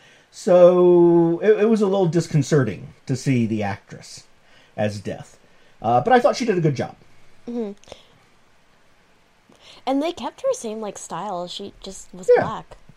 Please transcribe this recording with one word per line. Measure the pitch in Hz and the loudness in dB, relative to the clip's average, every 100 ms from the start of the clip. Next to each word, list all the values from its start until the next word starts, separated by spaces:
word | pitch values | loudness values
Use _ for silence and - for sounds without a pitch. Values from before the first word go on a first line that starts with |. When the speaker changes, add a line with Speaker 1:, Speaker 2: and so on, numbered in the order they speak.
| _ _ _ | _ _ _
Speaker 1:
so | - - 180 175 180 180 175 175 170 170 170 | -10 2 6 6 6 6 6 6 4 2 0
it, | 190 208 | 0 2
it | 208 | 2
was | 220 | 2
a | 208 | 0
little | 196 180 | 0 0
disconcerting | 165 160 156 139 151 110 90 - - | 0 0 -2 0 0 0 -6 -16 -20
to | - 131 | -8 -6
see | - 127 113 | -2 0 0
the | 110 | -2
actress | 101 104 _ - - - _ _ _ _ _ - | -4 -8 _ -20 -20 -20 _ _ _ _ _ -6
as | 107 101 | -6 -6
Death. | 104 87 - _ _ _ _ _ | -12 -14 -16 _ _ _ _ _
Uh, | 110 120 | -2 0
but | 202 | 4
I | 247 | 2
thought | 269 - | 2 0
she | 233 | -2
did | 185 | 0
a | |
good | 156 120 | 0 -2
job. | - - _ - - - - | -8 -12 _ -20 -20 -20 -12
Speaker 2:
Mm-hmm. | 240 214 202 - - _ _ _ _ _ _ _ _ _ _ _ _ _ _ _ _ - - - | -10 -10 -12 -20 -20 _ _ _ _ _ _ _ _ _ _ _ _ _ _ _ _ -20 -14 -6
And | 277 | -4
they | 311 | -4
kept | 339 262 - | -6 -12 -6
her | 539 | -6
same, | 494 233 220 | -4 -8 -10
like, | 214 - | -12 -14
style. | - 170 202 180 180 | -12 -10 -8 -8 -10
She | - 202 - | -12 -16 -16
just | - 190 - | -18 -18 -20
was | 180 - | -10 2
Speaker 1:
Yeah. | 494 | 2
Speaker 2:
black. | 202 208 160 - - | 2 -8 -14 -20 -20